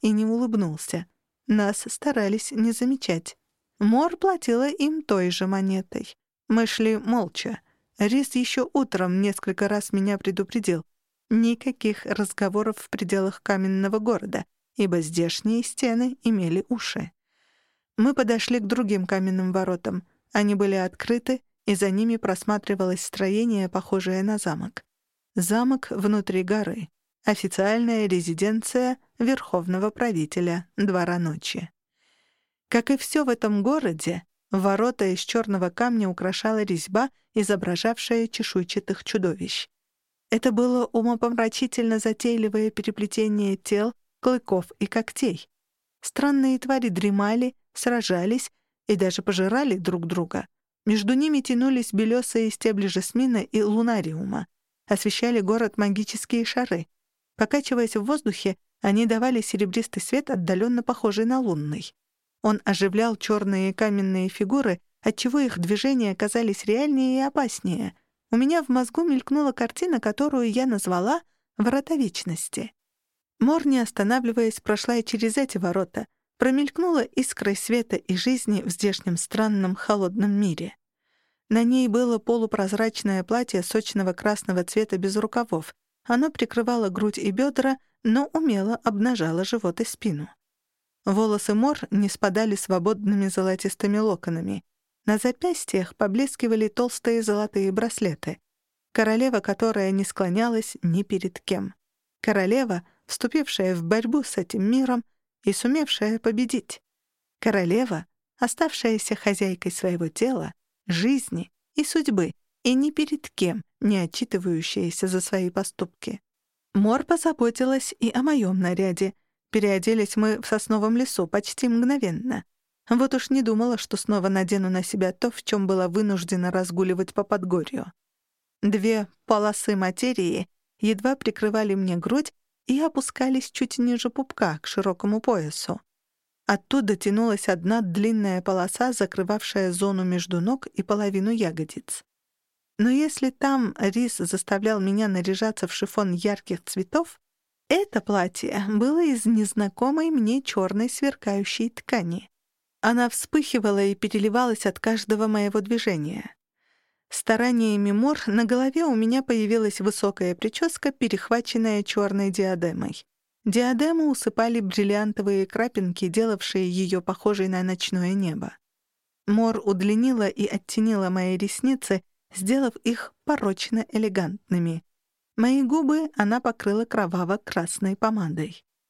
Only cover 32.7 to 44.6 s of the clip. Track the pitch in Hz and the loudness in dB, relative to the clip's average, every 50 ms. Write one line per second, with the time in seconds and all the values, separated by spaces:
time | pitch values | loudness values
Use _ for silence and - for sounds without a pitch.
32.7 | - 233 233 - 277 262 - - - 311 294 254 240 - - 214 208 202 196 240 | 0 0 2 2 0 0 0 -2 0 0 2 2 0 0 0 0 0 2 2 2
33.7 | 294 311 269 190 165 156 - 165 175 170 - _ _ _ _ - - 196 185 202 | 0 0 0 -2 -4 -2 -4 -4 -4 -6 -8 _ _ _ _ -4 -2 0 2 2
34.7 | 196 196 226 247 240 - 202 190 180 175 - - - 233 220 214 196 185 180 175 | 2 2 2 0 0 0 0 0 0 -2 -4 -2 -2 -2 0 0 0 0 0 -2
35.7 | 175 - 233 247 240 220 208 185 180 - 185 185 185 - - 220 220 214 208 202 | 0 0 0 2 2 2 0 0 -2 -2 -4 -4 -4 -2 -2 -2 0 0 0 -2
36.7 | 180 160 - 185 185 220 254 269 _ _ _ _ - 220 202 185 208 180 - 175 | -2 -4 -4 -2 0 0 0 0 _ _ _ _ -2 -2 0 2 0 0 0 -2
37.7 | 175 170 - 226 233 - - - 233 233 226 226 - - 226 - - 185 175 - | -4 -2 0 -2 -2 -2 -2 -2 0 0 0 -2 -4 -6 -6 -2 -2 -2 -2 -2
38.7 | - 202 - - 190 - - - - 202 185 175 135 98 82 - - - - - | -4 -6 -4 -4 -8 -6 -6 -4 -2 0 0 0 -2 -2 -6 -8 -6 -8 -8 -10
39.7 | _ _ _ _ _ _ _ _ _ _ _ - 226 226 - 262 214 233 247 247 | _ _ _ _ _ _ _ _ _ _ _ -2 -2 2 2 2 2 2 2 2
40.7 | 247 247 240 - - 226 220 240 240 233 - 240 240 233 226 226 - - 269 240 | 2 0 0 0 0 0 0 0 0 0 0 0 0 0 0 0 0 -2 -4 -2
41.7 | - - 233 226 220 220 - 226 214 - - 240 233 226 220 214 202 214 214 220 | -2 -2 0 0 0 0 0 -2 -2 0 0 0 0 2 0 0 0 0 0 0
42.7 | 220 - 202 226 208 - 208 202 - - 220 214 208 208 202 196 196 190 - - | -2 -4 -6 -6 -4 -4 -6 -4 -2 0 0 0 0 0 0 0 -2 -2 -2 -2
43.7 | 208 202 214 240 - _ _ _ _ _ - 254 254 240 - - 196 185 | 0 0 0 0 -4 _ _ _ _ _ 0 2 2 2 0 0 -2 -2